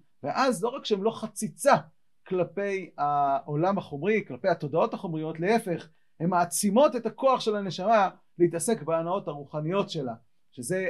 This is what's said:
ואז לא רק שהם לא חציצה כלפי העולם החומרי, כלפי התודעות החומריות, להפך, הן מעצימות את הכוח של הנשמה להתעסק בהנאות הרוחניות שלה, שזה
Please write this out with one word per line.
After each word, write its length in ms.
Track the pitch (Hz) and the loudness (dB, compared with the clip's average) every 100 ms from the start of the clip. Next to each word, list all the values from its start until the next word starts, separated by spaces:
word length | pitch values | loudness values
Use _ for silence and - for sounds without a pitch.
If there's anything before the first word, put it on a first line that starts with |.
| _ _ | _ _
ואז 400 | 139 - 269 196 | -6 0 0 2
לא 60 | 220 | -2
רק 160 | 269 - | -4 -2
שהם 180 | 202 | 0
לא 80 | 202 | 0
חציצה 640 | 220 220 - 220 - 277 214 - _ _ _ - | -2 -10 -8 -8 0 4 4 2 _ _ _ -6
כלפי 600 | 185 175 185 202 196 180 - | -2 -2 -2 -4 -4 -8 -4
העולם 800 | 147 147 143 139 - 147 180 196 | 0 2 2 0 -2 0 2 0
החומרי, 480 | - 143 170 214 - | -4 -4 0 0 0
כלפי 200 | 127 190 | -4 0
התודעות 460 | 170 151 160 220 | 0 0 0 0
החומריות, 460 | 226 196 156 156 160 | 0 -6 -4 -4 -2
להפך, 500 | 175 226 226 170 - _ _ _ | 2 2 2 -6 -6 _ _ _
הן 100 | 165 | 0
מעצימות 640 | 180 175 - 208 202 302 233 | 2 2 0 2 6 4 4
את 100 | 226 | -4
הכוח 360 | - 262 254 | 0 2 2
של 140 | 226 208 | 0 -2
הנשמה 540 | 196 160 185 226 190 - _ - | -4 -4 2 4 4 -2 _ 0
להתעסק 440 | 170 165 165 226 | 2 2 -2 -2
בהנאות 460 | 143 165 165 190 160 | 0 -2 0 -2 -4
הרוחניות 600 | 147 139 156 156 196 196 | -10 -8 -6 -2 0 -2
שלה, 240 | 165 127 113 _ _ _ | -4 -6 -8 _ _ _
שזה 360 | - 120 185 | -14 -4 -2